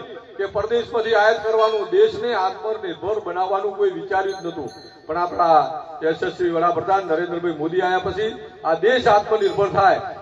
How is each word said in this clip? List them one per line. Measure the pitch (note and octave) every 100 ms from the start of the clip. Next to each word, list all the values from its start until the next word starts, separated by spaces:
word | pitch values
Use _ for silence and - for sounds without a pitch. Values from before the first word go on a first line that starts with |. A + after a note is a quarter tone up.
| - - - -
કે | G3
પરદેશમાંથી | G#3 G#3+ A#3 A3 A#3 A3 G#3+
આયાત | G#3+ A3+
કરવાનું, | A3 A3 A3 A3 F3+
દેશને | F#3 A3 G3+ A#3+ G#3+
આત્મનિર્ભર | F#3+ - A3 G#3+ F#3 D#3 F#3 G#3+
બનાવવાનું | F#3 F3+ F#3 G3 G3+ G3
કોઈ | G3+
વિચાર્યું | E3 - G3 G3 F#3+
જ |
નહોતું. | E3+ E3 B2 - - - -
પણ | E3+
આપણા | F3 - E3+ D#3 C3+ D3+ - D#3
યશસ્વી | D#3 E3 F3 F3 F3 E3
વડાપ્રધાન | F3 E3 G3 G3 F3+
નરેન્દ્રભાઈ | D#3+ F3 E3+ F3 D3+
મોદી | D#3+ F3+
આયા | F3+ F#3 F#3+
પછી | F3+ A3 B3 - -
આ | D#3+ E3
દેશ | G#3 B3+ A3+
આત્મનિર્ભર | G#3 G#3 G#3+ G3 F#3+ G3
થાય, | F3+ F#3+ D#3 - -